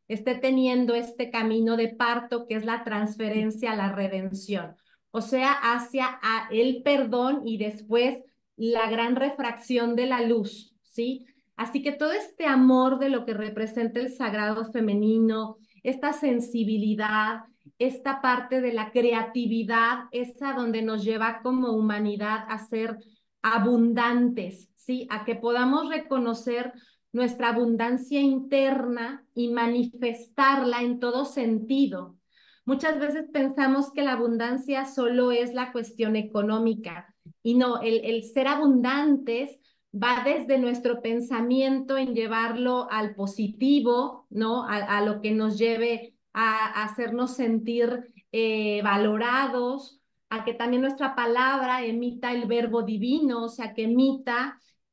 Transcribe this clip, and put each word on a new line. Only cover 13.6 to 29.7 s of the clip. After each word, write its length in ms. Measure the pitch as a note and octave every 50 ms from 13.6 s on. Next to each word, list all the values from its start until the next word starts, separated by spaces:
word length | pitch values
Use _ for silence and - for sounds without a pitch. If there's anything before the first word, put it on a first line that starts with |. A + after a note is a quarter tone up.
| A3 G#3+ - A#3+ A#3 A3+ - A#3+
el 120 | B3+ B3+
sagrado 600 | - - B3+ A3 G3+ G#3+ G#3 G#3+ G#3+ A3 A3+ A3+
femenino, 840 | - A#3+ A3+ G#3 G3+ G#3 G#3+ G#3+ A3 A3+ A3+ A3 A3 A3 A3 A3 G#3+ - _ _ _ _ -
esta 280 | - C4 C4 C#4+ D4
sensibilidad, 1300 | D4 - D4+ C#4 A#3+ A#3+ A#3+ - - A#3 A3 G#3 A3 G#3 G#3 G#3+ G#3+ G#3 G#3+ G#3+ G#3+ G#3+ G#3+ A#3 B3 A3+ - - _ _ _ - - -
esta 420 | A#3+ B3+ B3+ - - C#4 C4+ C4+
parte 380 | - B3+ B3 B3 A#3+ - B3+ C4
de 140 | B3+ A#3+ A#3
la 180 | A3 G#3+ G#3+
creatividad, 1120 | - B3 A#3 A#3+ A#3 A3+ A3+ A3+ - B3 A#3+ G#3 A3+ A3+ A3 G3 A#3 A3+ A3+ A#3 B3+ B3 B3 -
es 300 | - A#3+ B3 A#3+ B3 -
a 120 | C#4 C#4 C4
donde 280 | B3+ B3 A#3 A3 A3+
nos 220 | A3+ A3 A3 G#3+ G3
lleva 360 | A3 A3 G#3+ A3+ A#3 A3+ -
como 300 | - B3 B3+ B3+ B3+ A#3+
humanidad 720 | A3 A3 G#3+ G#3+ G#3 G#3 G#3+ G#3 G#3 G3+ G#3 G#3 A3 A3 G#3 -
a 100 | A3 G#3+
ser 380 | - - A#3 A3 A3+ A3+ A3+ A3 - - _ _ _ _ _ _
abundantes, 1300 | - A3 A3+ A3+ G3+ A#3+ B3 A3+ A#3 A#3 A3+ A#3+ A#3 A#3+ A#3+ B3 B3 A#3+ A#3+ A3 F#3 F3+ - - - _ _
¿sí? 320 | _ _ - B3+ B3+ C4+ -
A 140 | G#3 G#3+ G#3+
que 120 | A#3+ A#3
podamos 520 | A#3 A#3 A#3 A#3+ B3 B3 B3+ C#4 D#4 E4 C#4
reconocer 840 | D#4+ D#4 D#4 - C4+ B3+ A#3+ A#3 A3+ A#3 - B3+ A#3+ A#3+ B3 B3+ - - - _ _ _ _ _ -
nuestra 360 | A#3 B3 A#3 A#3+ - B3 A#3
abundancia 680 | A#3 A3+ B3 A#3 A3+ A3 A3+ A#3+ B3 B3+ B3+ - C#4+ C#4+
interna 1080 | C#4 C#4 C4+ C4 C4+ - C#4 C4+ C4+ C4+ C4+ B3 A#3 B3 A#3+ A#3 A#3 B3+ C#4 - - _ -
y 160 | A#3 A#3+ A#3
manifestarla 1300 | A#3+ A#3+ A#3 A#3